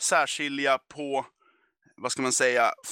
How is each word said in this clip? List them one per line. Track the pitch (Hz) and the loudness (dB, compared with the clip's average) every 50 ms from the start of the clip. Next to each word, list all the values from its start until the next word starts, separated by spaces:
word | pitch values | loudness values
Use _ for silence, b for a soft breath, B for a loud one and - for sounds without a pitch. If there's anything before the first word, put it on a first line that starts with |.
| - | -2
särskilja | - 190 165 143 135 - - 151 143 139 139 139 139 135 131 | 2 2 2 2 2 -2 -4 -4 -4 -4 -2 2 2 2 0
på, | - _ - 143 147 139 139 135 123 - _ _ _ _ _ _ _ _ _ _ _ _ _ | 0 _ -12 -12 -8 -4 -4 -4 -6 -6 _ _ _ _ _ _ _ _ _ _ _ _ _
vad | - 101 127 - | -8 -6 -6 -4
ska | - 135 | -2 -2
man | 127 123 | 0 0
säga, | - 139 127 123 123 120 110 - - - - | 2 2 2 4 4 2 2 0 -2 -10 -14